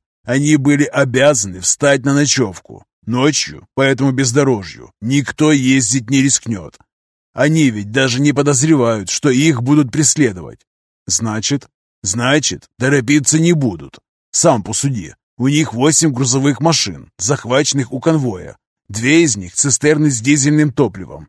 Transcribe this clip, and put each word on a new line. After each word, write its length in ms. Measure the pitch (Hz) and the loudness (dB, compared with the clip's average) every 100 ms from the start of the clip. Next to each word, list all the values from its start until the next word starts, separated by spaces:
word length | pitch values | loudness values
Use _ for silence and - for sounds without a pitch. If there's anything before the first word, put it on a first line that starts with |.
| _ _ - | _ _ -4
Они 300 | 131 147 151 | -2 2 2
были 280 | 135 143 | 2 2
обязаны 760 | 143 147 131 123 143 147 98 92 | 0 0 0 2 2 2 -2 -6
встать 440 | 90 - 143 139 | -6 0 2 2
на 80 | 127 | 2
ночёвку". 720 | 143 143 - 110 87 - 55 _ _ - | 0 0 0 -2 -4 -18 -20 _ _ -6
Ночью 600 | 123 143 143 - 73 - | 0 0 0 -6 -10 -12
по 80 | - | -2
этому 300 | 135 131 139 | 0 2 0
бездорожью 800 | 127 131 131 139 113 87 62 60 - | 0 0 2 2 0 -4 -18 -20 -12
никто 520 | 110 143 135 - 156 | -2 -2 -2 0 2
ездить 580 | 147 127 135 117 131 110 | 2 2 2 2 -2 0
не 120 | 135 | 0
рискнёт. 560 | 135 - 117 101 76 _ _ _ _ _ _ | 2 0 -4 -8 -10 _ _ _ _ _ _
Они 380 | 113 143 160 139 | -2 0 4 2
ведь 200 | 107 104 | 0 -4
даже 300 | 120 131 120 | 0 0 0
не 120 | 143 | 0
подозревают, 800 | 135 143 131 156 151 117 110 92 | 0 0 2 2 2 2 0 -4
что 200 | - 147 | -2 0
их 320 | 127 156 123 | 2 2 0
будут 280 | 123 147 127 | 2 2 2
преследовать. 680 | 135 143 - 127 90 71 55 _ _ _ _ - | 0 0 2 0 -2 -14 -18 _ _ _ _ -8
Значит, 640 | - 117 107 - 139 - _ _ _ | -4 -4 -4 -4 -4 -6 _ _ _
значит, 640 | 101 110 123 147 131 - _ - | -8 -2 0 2 0 -8 _ -4
торопиться 600 | 131 143 117 147 127 156 | 0 0 2 0 2 2
не 140 | 165 | 2
будут. 460 | 165 127 85 69 - _ _ _ | 2 0 -4 -14 -20 _ _ _
Сам 320 | - 175 120 | 0 2 2
посуди, 520 | 90 110 143 120 76 - _ - | -2 -4 -4 -4 -8 -16 _ -4
у 120 | 127 | 0
них 260 | 147 151 | 0 -2
восемь 380 | 113 147 - 160 | 0 2 2 2
грузовых 480 | 123 131 139 139 139 | 0 0 0 0 0
машин, 500 | 160 160 - 76 - - | 0 0 -2 -8 -18 -10
захваченных 720 | - 139 110 131 151 139 120 | -4 -4 0 0 0 -2 -4
у 80 | 135 | -4
конвоя. 560 | 165 160 127 92 76 - _ _ - | 0 0 0 -6 -12 -20 _ _ -14
Две 340 | 101 123 160 | -4 2 4
из 140 | 160 104 | 4 0
них 180 | 87 | -8
цистерны 560 | - 143 - 147 151 151 | -4 -2 0 2 2 2
с 100 | 120 | 0
дизельным 520 | 120 147 135 151 151 | 0 2 2 2 0
топливом 560 | 117 120 95 90 73 | 0 -2 -2 -14 -16